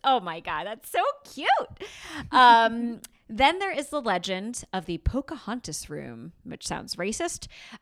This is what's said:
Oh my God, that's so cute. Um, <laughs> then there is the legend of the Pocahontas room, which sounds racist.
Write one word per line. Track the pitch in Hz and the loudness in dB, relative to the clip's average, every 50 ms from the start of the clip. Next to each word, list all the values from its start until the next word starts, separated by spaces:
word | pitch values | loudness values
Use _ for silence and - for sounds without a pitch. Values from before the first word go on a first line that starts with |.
| - | 2
Oh | 269 262 233 | 2 4 2
my | 185 175 160 170 | 2 -4 -8 -8
God, | - 180 165 151 170 | -6 -6 -6 -6 -6
that's | 202 226 226 - - | -8 -10 -12 -10 -4
so | - 349 381 554 554 - - | -2 0 0 0 -2 -4 -10
cute. | - - 262 311 - - - - - - - 403 - - - - - 320 302 - - | -16 -10 -2 0 2 2 2 0 -4 -10 -16 -16 -16 -16 -16 -16 -14 -12 -12 -4 2
Um, | - 254 254 240 233 233 226 226 226 233 233 233 233 - - - _ | 6 8 10 10 10 10 6 4 0 -2 -6 -6 -6 -10 -14 -20 _
<laughs> | _ _ - | _ _ -8
then | 220 208 262 294 339 381 | 0 4 4 4 4 2
there | 403 381 | -2 -4
is | 320 285 285 - | -4 -4 -4 -4
the | 302 294 | -6 -4
legend | 240 226 185 180 175 190 190 185 202 226 247 - - - - | 0 0 0 0 -2 -4 -6 -6 -6 -8 -10 -10 -10 -8 -6
of | 185 165 | -6 -4
the | - 170 | -6 -6
Pocahontas | 160 - - 226 269 285 - 320 247 - 202 233 254 - - 151 - - - | -4 -2 -2 -2 -2 -2 -6 -8 -10 -8 -8 -8 -8 -8 -10 -10 -10 -10 -10
room, | 147 147 139 127 117 113 120 170 - _ - | -12 -12 -12 -12 -14 -16 -16 -18 -20 _ -16
which | - 160 - - | -16 -14 -10 -8
sounds | - 165 - - - - | -8 -8 -6 -8 -8 -8
racist. | - 175 202 220 - 339 349 - - - - - - - - - - | -6 -4 -4 -4 -4 -4 -4 -6 -8 -12 -14 -16 -18 -20 -20 -20 -6